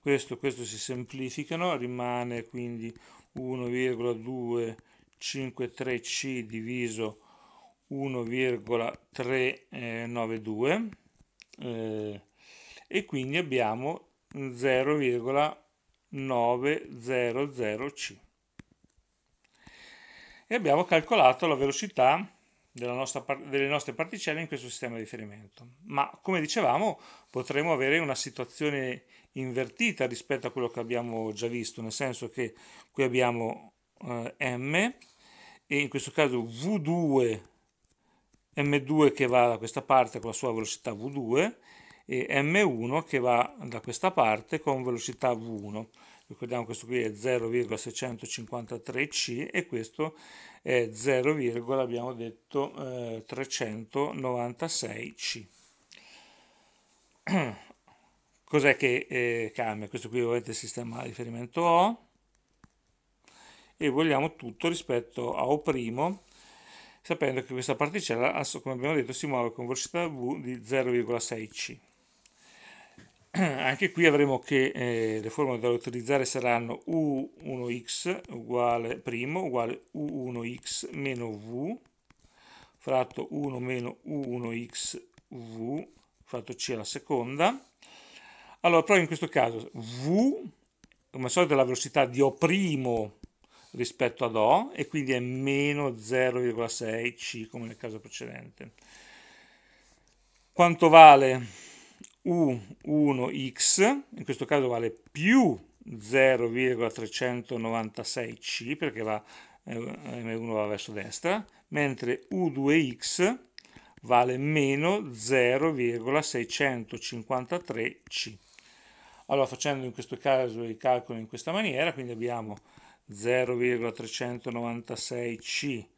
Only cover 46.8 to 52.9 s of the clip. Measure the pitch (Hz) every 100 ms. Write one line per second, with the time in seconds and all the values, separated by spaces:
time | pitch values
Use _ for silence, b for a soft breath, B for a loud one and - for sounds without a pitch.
46.8 | 113 123 113 104 117 123 113 120 117 107
47.8 | - 117 131 117 - - 110 123 113 117
48.8 | - 123 147 - - 120 151 - 175 123
49.8 | 110 - 156 156 B B B B 147 127
50.8 | 117 107 123 131 127 151 123 117 117 135
51.8 | 127 120 123 120 117 110 _ 143 139 139
52.8 | 139